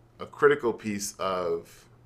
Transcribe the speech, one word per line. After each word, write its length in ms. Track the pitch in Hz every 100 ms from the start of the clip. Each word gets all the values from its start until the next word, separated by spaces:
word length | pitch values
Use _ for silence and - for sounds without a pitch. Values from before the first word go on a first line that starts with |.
| - -
a 60 | -
critical 460 | - 143 143 120
piece 420 | - 110 101 101 -
of, 680 | 95 92 87 85 - - - -